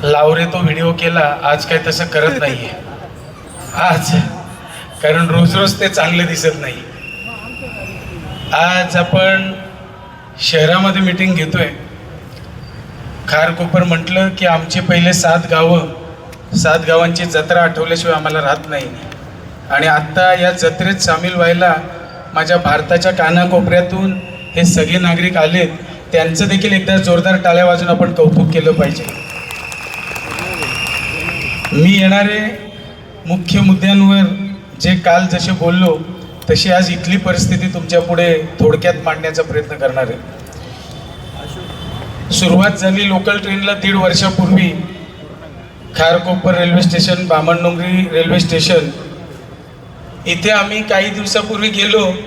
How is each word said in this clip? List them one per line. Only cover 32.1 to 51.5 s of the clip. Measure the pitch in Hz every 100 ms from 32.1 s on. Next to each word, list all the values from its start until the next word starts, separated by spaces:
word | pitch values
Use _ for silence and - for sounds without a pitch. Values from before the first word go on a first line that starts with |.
| 196 202 214 214 214 - - - - - - 165
मुख्य | 185 - 196
मुद्द्यांवर | 196 190 190 196 196 196 185 - - - - -
जे | 170 185
काल | 180 170 185
जसे | 175 175
बोललो, | 185 170 180 180 151 165 - - - -
तशी | 226 190
आज | 180 185
इथली | 170 165 185
परिस्थिती | 190 175 - 185 185
तुमच्या | 180 165 175
पुढे | 170 170 175 160 160 -
थोडक्यात | - 156 180 165
मांडण्याचा | 160 156 160 160
प्रयत्न | 151 151 - 143
करणार | 135 127
आहे. | 123 - - - - - - - - - - - - - - - - - - - - - -
सुरुवात | - 185 180 202 -
झाली | 190 196 202
लोकल | 185 208 202
ट्रेनला | 196 196 202
दीड | 202 196 196
वर्षापूर्वी, | 185 170 190 180 190 185 175 - - - - - - - - - - - - -
खारकोपर | 160 175 175 185 190 175
रेल्वे | 175 175
स्टेशन, | 170 170 185 180 180
बामणडोंगरी | 156 160 170 170 170 180 185 185
रेल्वे | 160 165 180
स्टेशन | 165 165 170 175 151 - - - - - - - - - - - - - -
इथे | 170 185
आम्ही | 214 202 214
काही | 214 196 208
दिवसापूर्वी | 190 196 220 214